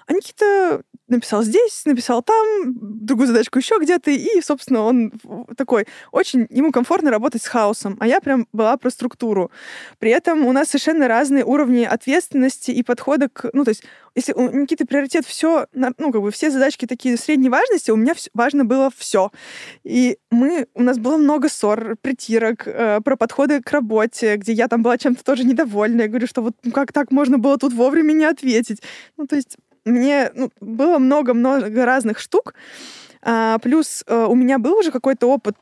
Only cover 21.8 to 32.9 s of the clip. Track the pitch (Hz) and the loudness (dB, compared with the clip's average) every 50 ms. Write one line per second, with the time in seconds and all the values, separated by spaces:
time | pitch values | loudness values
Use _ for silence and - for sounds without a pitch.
21.8 | 226 226 226 - - 269 254 - - - 226 226 226 220 233 - - 214 - - | -4 -6 -8 -8 -6 -8 -8 -6 -4 -2 0 0 0 0 -2 -4 -6 -8 -4 -2
22.8 | 233 220 208 214 - 285 269 - 226 233 - - 277 269 294 285 - - - 294 | 0 0 0 0 0 0 0 0 0 -2 0 0 2 2 2 0 -2 -2 -2 -2
23.8 | 240 214 220 214 214 233 - - 233 214 208 208 190 226 226 220 233 233 233 233 | 0 0 0 0 0 0 -2 -2 0 0 0 0 -2 -2 0 0 0 2 2 2
24.8 | 226 240 240 240 - 269 247 - - - 277 240 254 254 247 233 311 226 202 208 | 2 2 0 0 0 0 -2 -2 0 -2 0 2 2 2 2 2 0 -2 0 0
25.8 | 214 220 233 233 220 214 220 247 247 - - 262 214 240 - _ - 240 - 277 | 0 2 2 2 0 0 -2 -2 -4 -4 -4 -4 -4 -4 -6 _ -6 -4 -2 -2
26.8 | 277 - - 294 277 - 262 285 294 247 285 247 214 277 277 - 269 277 240 226 | -2 -2 -2 -2 0 2 2 2 4 4 2 2 4 2 2 2 0 -2 0 2
27.8 | 247 269 294 330 311 302 311 311 311 311 294 - 277 254 220 226 233 - 208 - | 2 2 2 2 2 4 4 4 2 2 0 0 0 0 0 0 0 -2 -6 -10
28.8 | - - - - - - _ - 294 - 302 285 247 - - _ _ _ _ _ | -12 -20 -20 -20 -20 -20 _ -12 -8 -4 -4 -4 -4 -6 -10 _ _ _ _ _
29.8 | - 220 247 240 254 285 285 277 247 - - 233 262 - _ - 202 226 226 226 | -2 0 0 2 2 2 2 2 0 -2 -2 -6 -6 -6 _ -12 -14 -8 -4 0
30.8 | 285 339 349 285 262 262 285 294 277 240 240 240 240 262 277 269 190 214 214 247 | 2 2 4 4 4 4 2 2 2 2 0 2 2 2 2 0 -2 -2 0 0
31.8 | 247 240 262 269 220 214 220 - - - - 440 - - - - - - - - | 2 2 2 2 0 -2 -4 -6 -6 -2 -2 -2 -2 -2 -10 -20 -20 -20 -20 -20
32.8 | - - | -20 -20